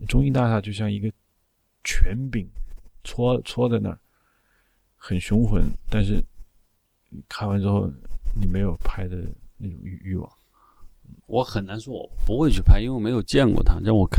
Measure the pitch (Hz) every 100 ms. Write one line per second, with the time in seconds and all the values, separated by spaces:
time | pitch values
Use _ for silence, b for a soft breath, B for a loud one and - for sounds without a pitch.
0 | 104 123 139 131 120 110 101 101 107 104
1 | 107 - _ _ _ _ _ _ - -
2 | - 113 135 120 90 - - - - -
3 | - - 120 123 - - 123 113 101 82
4 | _ _ _ _ _ _ _ _ _ _
5 | - 90 - 107 117 104 - - - 110
6 | 101 107 - - - _ _ _ _ _
7 | _ - - - 101 101 98 101 95 67
8 | - - - - 95 92 98 85 - -
9 | 92 90 87 - - - 98 82 - 90
10 | 95 90 - _ _ _ _ - - _
11 | - - - 117 127 107 98 107 123 107
12 | - - - 117 156 107 - - 117 131
13 | 107 123 98 143 131 95 - - 101 110
14 | 92